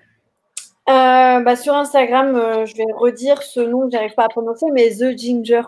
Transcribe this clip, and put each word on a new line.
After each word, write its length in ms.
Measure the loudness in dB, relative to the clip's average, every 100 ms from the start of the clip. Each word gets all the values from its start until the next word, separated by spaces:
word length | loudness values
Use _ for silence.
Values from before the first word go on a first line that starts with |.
| _ _ _ _ _ -20 -20 _ 0
Euh, 520 | 2 4 4 4 4
bah, 140 | 2
sur 200 | 0 0
Instagram, 600 | -2 0 0 2 2 0
euh, 320 | 0 -2 -2 -4
je 80 |
vais 120 | -6 -6 -2
redire 460 | -2 0 -2 -2
ce 180 | -2 -4
nom 260 | -2 -2 -2
que 60 |
j'arrive 220 | -4 -4
pas 100 | -2
à 40 | -2
prononcer, 380 | -2 -6 -4 -2
mais 160 | 2 0
The 260 | 0 -4 -4
Ginger 460 | -4 -4 0 -2